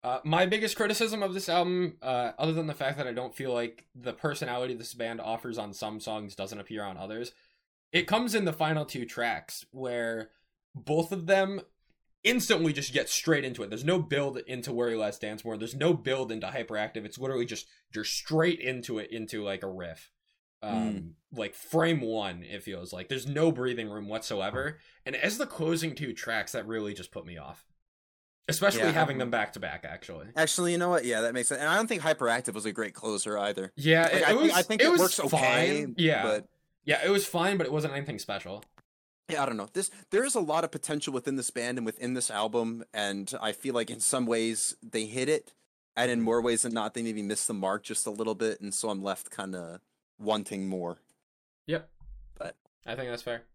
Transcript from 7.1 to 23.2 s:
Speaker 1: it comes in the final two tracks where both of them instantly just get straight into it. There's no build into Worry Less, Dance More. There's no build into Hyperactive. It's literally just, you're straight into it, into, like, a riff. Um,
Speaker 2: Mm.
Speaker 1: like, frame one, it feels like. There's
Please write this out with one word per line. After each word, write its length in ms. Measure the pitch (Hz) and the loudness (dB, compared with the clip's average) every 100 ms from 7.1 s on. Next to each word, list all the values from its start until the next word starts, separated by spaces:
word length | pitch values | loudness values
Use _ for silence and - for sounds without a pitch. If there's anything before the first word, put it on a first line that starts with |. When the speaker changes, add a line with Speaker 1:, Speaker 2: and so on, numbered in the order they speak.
| 107 123 _ _ _ _ _ _ | -8 -8 _ _ _ _ _ _
Speaker 1:
it 120 | 170 175 | 0 2
comes 300 | 208 247 214 | 0 2 2
in 80 | |
the 80 | 185 | 0
final 320 | 156 156 156 | 0 0 0
two 220 | 147 131 120 | -2 -6 -6
tracks 600 | - 117 104 - - - | -2 -2 -2 -6 -14 -14
where 600 | 131 127 120 117 113 113 _ _ _ _ 135 | -10 -6 -2 -2 -4 -8 _ _ _ _ -16
both 380 | 123 156 165 | 0 0 2
of 140 | 196 165 | -2 4
them 340 | 196 190 196 - _ _ _ _ _ 208 | 4 4 -2 -10 _ _ _ _ _ 2
instantly 480 | 247 - 196 160 | 2 4 4 4
just 200 | 143 131 | 2 0
get 140 | 131 - | 0 2
straight 360 | - - 151 135 | 0 4 2 2
into 180 | 120 | -4
it. 60 | 101 | -6
There's 140 | 107 143 | -2 2
no 140 | 180 | 2
build 360 | 156 143 143 127 | 2 0 0 -4
into 340 | - 127 120 | -8 -8 -4
Worry 220 | 120 120 113 | 0 0 2
Less, 240 | 107 101 | -2 -2
Dance 260 | 107 107 117 | -8 -6 -6
More. 120 | 110 | -6
There's 180 | 113 135 | -6 2
no 180 | 165 | 4
build 380 | 175 135 135 123 | 4 2 0 0
into 140 | 110 101 | -4 -4
Hyperactive. 580 | 135 117 110 110 113 104 | -4 -4 -2 -2 -4 -10
It's 120 | - | -6
literally 280 | 131 131 120 | -2 0 -2
just, 220 | 110 - _ _ | -4 -10 _ _
you're 100 | 110 107 | -6 -4
straight 540 | - - 160 170 170 | -4 0 4 4 2
into 380 | 127 127 120 110 | -2 -4 -4 -4
it, 120 | 95 | -4
into, 320 | 113 107 110 | -8 -6 -4
like, 200 | 101 95 | -2 -4
a 40 | 95 | -4
riff. 400 | 92 87 80 - _ _ _ _ _ | -6 -8 -10 -18 _ _ _ _ _
Um, 320 | 107 226 110 | -4 0 0
Speaker 2:
Mm. 440 | - 160 82 _ 127 | -2 -8 -16 _ -6
Speaker 1:
like, 160 | 104 - | -6 -8
frame 440 | - 160 165 160 | -2 2 4 2
one, 440 | 117 110 101 87 | 0 -2 -2 -6
it 200 | 87 101 | -10 -12
feels 300 | 101 92 90 | -8 -10 -8
like. 160 | 90 95 | -10 -6
There's 180 | 135 | -6